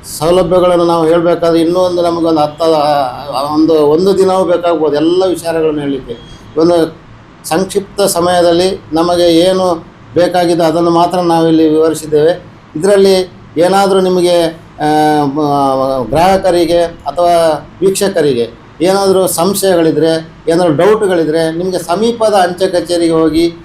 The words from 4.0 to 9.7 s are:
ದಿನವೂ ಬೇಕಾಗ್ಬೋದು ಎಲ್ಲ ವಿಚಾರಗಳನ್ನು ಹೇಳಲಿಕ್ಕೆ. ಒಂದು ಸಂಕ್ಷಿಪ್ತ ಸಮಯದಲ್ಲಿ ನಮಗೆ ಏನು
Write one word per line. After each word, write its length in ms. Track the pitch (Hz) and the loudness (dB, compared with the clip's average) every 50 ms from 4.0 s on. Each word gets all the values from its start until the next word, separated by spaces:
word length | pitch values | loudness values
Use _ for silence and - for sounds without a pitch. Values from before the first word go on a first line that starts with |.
| 185 196 190 180 | 2 0 2 2
ದಿನವೂ 260 | 190 190 185 190 180 | 2 2 2 0 0
ಬೇಕಾಗ್ಬೋದು 520 | 165 175 170 175 175 170 156 156 151 139 | 0 -2 0 0 -2 0 0 0 -2 0
ಎಲ್ಲ 280 | 147 156 165 175 185 190 | 0 0 0 0 0 0
ವಿಚಾರಗಳನ್ನು 540 | 185 170 165 165 165 165 160 156 156 151 147 | -2 -2 -4 -6 -6 -4 -2 -2 -2 -2 -4
ಹೇಳಲಿಕ್ಕೆ. 360 | 143 143 139 127 131 123 117 - - - - - - - - 151 | -4 -6 -6 -6 -8 -12 -16 -16 -16 -20 -20 -20 -20 -8 -2 0
ಒಂದು 340 | 160 175 175 170 160 - - - - - - - - - - - - - | 2 2 2 2 0 -2 -4 -16 -20 -20 -20 -20 -20 -20 -20 -18 -6 -4
ಸಂಕ್ಷಿಪ್ತ 540 | 156 175 190 190 - 202 196 - - - | -2 -2 -2 -2 -4 -6 -6 -6 -4 -2
ಸಮಯದಲ್ಲಿ 800 | 202 180 - 170 175 180 180 175 170 170 165 170 180 190 196 - - - | -2 0 0 0 0 0 2 2 2 2 2 2 0 0 -2 -6 -10 -4
ನಮಗೆ 420 | 151 160 165 170 175 175 175 175 165 | -2 -2 0 0 0 2 2 2 4
ಏನು 580 | 165 175 185 190 185 185 180 | 4 2 2 0 0 0 -2